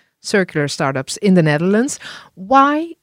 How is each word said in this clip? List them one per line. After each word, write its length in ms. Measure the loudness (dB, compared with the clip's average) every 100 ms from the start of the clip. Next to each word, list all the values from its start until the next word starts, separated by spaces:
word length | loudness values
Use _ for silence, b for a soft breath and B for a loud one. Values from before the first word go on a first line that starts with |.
| b b
circular 480 | -4 -2 -2 -2 -4
startups 500 | -2 -4 -4 -8 -4
in 160 | 2
the 100 | 4
Netherlands. 560 | 4 2 0 0 -2 -6 B B B -20
Why 580 | 0 4 4 2 -6 -12